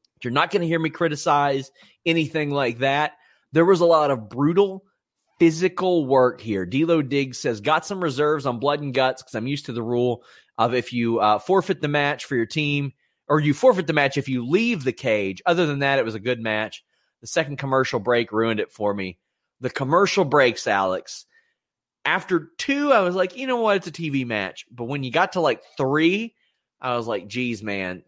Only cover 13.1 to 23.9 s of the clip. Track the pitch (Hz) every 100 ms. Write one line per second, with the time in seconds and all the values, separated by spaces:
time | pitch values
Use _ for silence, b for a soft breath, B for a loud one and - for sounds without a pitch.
13.1 | _ - 151 147 135 254 190 151 151 139
14.1 | 143 135 127 120 185 233 208 131 - 127
15.1 | 107 98 92 - 170 160 139 139 139 113
16.1 | 110 113 120 110 107 107 - _ _ _
17.1 | _ 117 165 147 139 139 131 127 120 101
18.1 | 120 117 107 113 107 95 - 104 101 92
19.1 | 90 _ _ _ - 127 - 131 170 202
20.1 | 202 151 147 127 113 120 98 95 92 -
21.1 | - - _ _ _ _ _ _ _ 143
22.1 | 180 - 175 147 - - 277 285 240 180
23.1 | 185 185 254 262 247 220 196 180